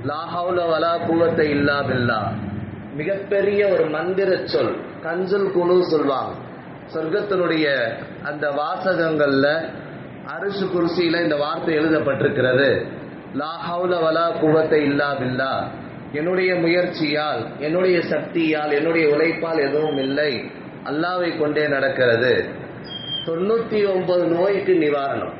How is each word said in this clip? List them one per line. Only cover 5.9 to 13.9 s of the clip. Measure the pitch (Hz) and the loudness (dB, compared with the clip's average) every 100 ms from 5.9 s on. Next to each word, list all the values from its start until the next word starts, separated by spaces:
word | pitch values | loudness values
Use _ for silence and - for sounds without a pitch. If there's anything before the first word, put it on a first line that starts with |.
சொல்வாங்க. | 156 139 131 107 - - - - - - | 2 2 0 -4 -8 -12 -16 -16 -16 -10
சொர்க்கத்தினுடைய | 160 156 196 185 190 175 160 147 135 113 117 - - | -6 -2 -2 0 0 2 2 2 0 -2 -4 -10 -10
அந்த | 143 151 147 | -8 -4 -2
வாசகங்கள்ல | 143 151 185 185 170 165 156 147 135 143 160 160 - - - - - - | -2 -4 -2 0 2 2 4 4 4 4 2 -4 -10 -14 -14 -14 -16 -12
அரிசு | 156 196 196 190 | -6 -6 -2 -2
குர்சியில | 175 170 170 170 170 | 0 0 2 0 2
இந்த | 165 147 | 2 0
வார்த்தை | 147 165 170 156 | 0 -2 0 2
எழுதப்பட்டிருக்கிறது, | 160 156 139 135 139 123 127 127 139 98 - - - - - | 4 2 2 2 0 2 2 4 4 2 -2 -10 -12 -14 -10
"லா | 131 147 170 165 | -8 -6 -8 -6
ஹவுல | 175 180 | -2 0